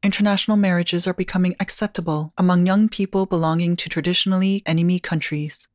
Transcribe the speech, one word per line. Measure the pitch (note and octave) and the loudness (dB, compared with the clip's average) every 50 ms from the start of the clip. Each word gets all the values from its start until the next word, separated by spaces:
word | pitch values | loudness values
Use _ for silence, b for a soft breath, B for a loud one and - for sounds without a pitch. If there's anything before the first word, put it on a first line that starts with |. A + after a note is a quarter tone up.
| - | 0
International | G3+ F#3+ - G#3 G#3 G3+ G3 - - G#3+ | -2 0 2 2 2 2 0 0 2 2
marriages | G#3 G3+ F#3+ F3+ F3 F3 - - F3 E3+ | 2 4 2 2 0 0 0 -2 -2 -2
are | F#3 F3+ | -2 -2
becoming | - F#3 - - F#3 F3+ F3+ F3+ _ | -2 -4 -4 0 0 0 0 0 _
acceptable | F#3+ - - - G#3+ G#3 - - E3+ E3+ D#3 D3+ D#3 D#3 _ - | -4 -4 -4 -4 -4 -4 -4 -6 -4 -2 -2 -4 -4 -6 _ 0
among | F#3 F3+ F3+ F3 F3 | 2 4 4 4 4
young | F#3 F#3+ G3+ G#3+ A3 | 4 4 4 2 2
people | - - G3 F#3+ - G3 F#3+ | 2 -2 -6 -2 0 -2 0
belonging | F#3+ - E3+ E3 D#3+ D#3+ E3 F3 E3+ F3 | 0 0 0 0 0 0 0 0 0 0
to | F3 - - | -2 -4 -6
traditionally | - E3+ C#3+ F3 F3+ - - F#3+ F#3+ F#3 F#3 F#3+ G3 G3 - | -4 -4 -2 0 0 0 0 2 0 0 2 0 0 -2 -2
enemy | - E3 E3 E3+ F3 F3+ F3+ | -2 0 2 2 2 0 0
countries. | - - - D#3+ D3 - - D3 D3+ D3+ - - - - _ | -2 -4 -4 -4 -4 -4 -6 -6 -6 -6 -8 -10 -10 -12 _